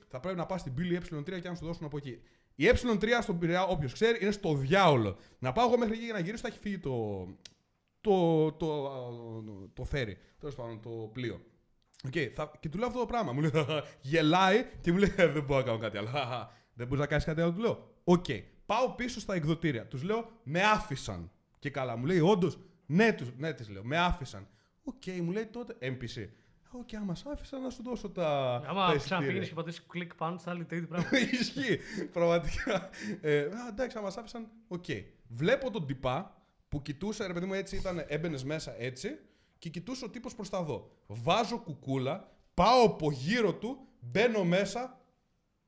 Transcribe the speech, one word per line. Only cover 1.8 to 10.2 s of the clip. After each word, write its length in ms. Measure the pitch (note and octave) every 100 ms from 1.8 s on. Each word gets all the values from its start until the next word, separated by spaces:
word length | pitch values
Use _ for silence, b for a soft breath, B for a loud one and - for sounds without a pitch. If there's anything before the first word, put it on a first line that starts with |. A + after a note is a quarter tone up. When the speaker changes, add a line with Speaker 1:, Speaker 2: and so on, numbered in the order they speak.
| D3+
Speaker 1:
από 120 | D3
εκεί». 240 | C#3 A2+ b b b -
Η 120 | F#3
Ε 60 | B3 A#3+ G#3
τρία 220 | A3 A#3+
στον 160 | G#3+ F3
Πειραιά, 240 | E3 F3+
όποιος 300 | F#3 F#3 C3
ξέρει, 240 | - A3+ A#3
είναι 100 | G3
στο 240 | G3 D#3+ C#3+
διάολο. 640 | C3+ G3 F3 B2+ G#2 - B _
Να 120 | B2+
πάω 160 | E3 A#3+
εγώ 100 | A#3
μέχρι 180 | A3 A3+
εκεί 80 |
για 100 | A#3
να 60 | G#3
γυρίσω, 220 | E3+ A3+
θα 60 | A#3
έχει 120 | -
φύγει 200 | G#3 F#3+
το, 460 | C3+ B2 G#2 F#2+ F#2 - - _ _ _ _ _
το, 500 | G#3 F#3+ E3+ D#3+ D#3
το, 360 | D#3 D#3+ D3+ C#3 C3+ B2 A#2+ A#2 A2+ G#2+
το, 240 | G2 F#2+
το 100 | -
φέρι, 340 | B2 D3 A2 F2+